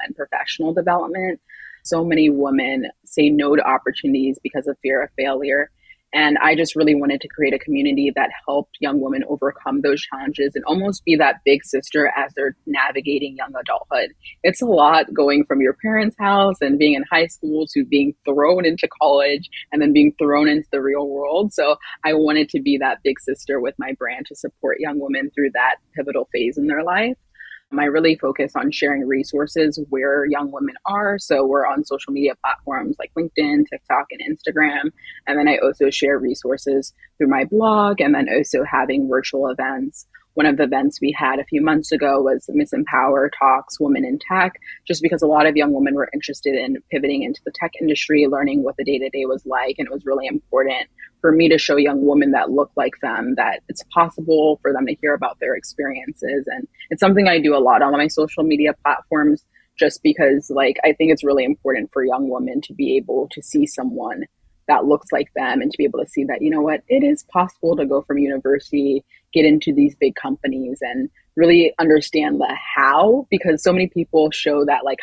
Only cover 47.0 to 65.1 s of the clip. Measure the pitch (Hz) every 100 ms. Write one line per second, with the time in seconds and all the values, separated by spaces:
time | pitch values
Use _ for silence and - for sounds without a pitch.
47 | 139 139 - - 156 - 170 - 160 147
48 | - 147 143 139 139 143 135 139 131 135
49 | 135 139 131 131 127 127 135 139 127 143
50 | 135 135 131 151 - 131 135 127 - _
51 | - _ 165 160 165 156 - 147 143 139
52 | 143 143 139 131 80 135 139 - 131 -
53 | 127 110 120 131 107 - - - - 175
54 | 170 - 160 160 151 151 139 135 127 -
55 | 151 143 127 - 131 120 - - 139 131
56 | 139 - 120 139 - 254 262 - - 160
57 | 190 196 190 170 147 143 127 117 139 143
58 | 151 - 156 - 160 147 151 - 147 -
59 | - 156 147 151 _ _ _ - 208 -
60 | 156 147 143 139 - 139 131 - 156 156
61 | 160 151 143 139 127 147 135 131 - -
62 | 127 127 135 123 127 139 - 110 135 131
63 | - 131 143 - - 151 147 - 127 120
64 | 113 98 - _ _ _ - 143 139 143
65 | -